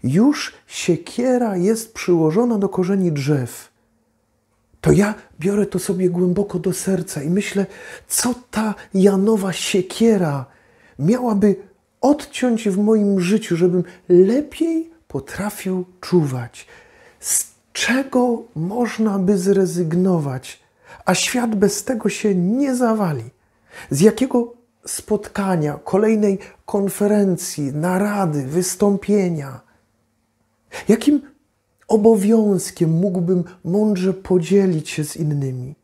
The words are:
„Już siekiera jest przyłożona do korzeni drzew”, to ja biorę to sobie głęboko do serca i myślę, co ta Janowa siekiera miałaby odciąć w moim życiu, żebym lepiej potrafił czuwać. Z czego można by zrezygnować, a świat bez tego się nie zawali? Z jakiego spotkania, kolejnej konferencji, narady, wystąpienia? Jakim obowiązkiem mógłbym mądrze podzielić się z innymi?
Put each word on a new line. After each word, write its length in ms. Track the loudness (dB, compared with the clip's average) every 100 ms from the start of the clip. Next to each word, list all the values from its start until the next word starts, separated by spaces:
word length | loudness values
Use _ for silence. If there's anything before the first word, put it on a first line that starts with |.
„Już 500 | 0 4 4 2 -6 -14 _
siekiera 880 | -8 -2 -2 -4 -4 0 0 0 0
jest 360 | 0 0 -4
przyłożona 640 | -8 0 2 4 2 0 0
do 120 | -2
korzeni 420 | -2 0 0 0
drzew”, 600 | 0 0 0 -2 -10 -20 _ _ _ _ _ _ _ _ _ _ _
to 100 | 2
ja 240 | 4 2 -2 -14 -6
biorę 260 | -2 0 -2
to 140 | -4
sobie 300 | -4 -2 0
głęboko 500 | 0 0 0 -2 -2
do 140 | -4
serca 500 | -4 -2 -2 -4 -8
i 60 | -2
myślę, 360 | -2 -2 -4 -4 -8 -20 -20 _
co 280 | -4 -2 -4 -6
ta 240 | -4 -4 -4 -4
Janowa 600 | 4 4 4 2 0 -2
siekiera 920 | -6 -2 -2 -2 0 2 4 0 -2 -8 _ _ _ _ -4
miałaby 560 | 0 0 0 2 2 2 -6 _ _ _
odciąć 680 | 0 0 -2 -2 0 0 0
w 80 | 0
moim 420 | 2 4 4 2
życiu, 360 | 2 0 0 0
żebym 280 | 2 2 -4 -12 4
lepiej 840 | 6 6 2 -2 -4 -2 -2 -4 _ _
potrafił 800 | -10 -10 -8 -8 -6 -4 -4 -6 _
czuwać. 680 | 0 2 2 -4 -10 -16 -20 -20 _ _ -20 _
Z 340 | -4 -4 -4 _ _
czego 680 | -6 -2 -2 0 0 0 -2 -6 -8
można 640 | -6 -2 -4 0 0 2
by 180 | 2 2
zrezygnować, 1300 | 2 2 2 0 -2 0 2 0 -2 -8 -12 -20 _ _ -20 -8 -2
a 100 | -2
świat 400 | -2 -2 -2 2
bez 280 | 0 0
tego 260 | -6 -2 -2
się 260 | -2 -2 0
nie 400 | 0 0 0 0
zawali? 480 | 0 0 -2 -4 -8 _ _ _ _ -20 -6
Z 120 | 4
jakiego 520 | 4 4 0 0 -4 -10 _ _ -12
spotkania, 960 | -12 -4 -4 -4 -4 -2 0 -2 -4
kolejnej 560 | -2 2 2 2 2 0 -6 _ -6
konferencji, 1080 | -2 -2 0 2 4 2 0 -4 -6 -4
narady, 680 | -2 -2 0 -2 0 -2 -2
wystąpienia? 1160 | -2 -2 -2 0 0 2 0 0 0 -4 -8 -14 _ _ _ _ _ _ _ _ _ _ _ -10 0
Jakim 340 | 2 4 0 -2 _ _ _ _ _ 0
obowiązkiem 1040 | 4 6 4 4 4 4 0 -2 -2 0
mógłbym 540 | 2 0 0 0 0 -2 -8
mądrze 500 | -4 0 2 0 -2
podzielić 760 | -4 0 0 4 2 4 0 -4
się 140 | -8
z 120 | -8 -4
innymi? 600 | -2 -2 -4 -6 -12 -16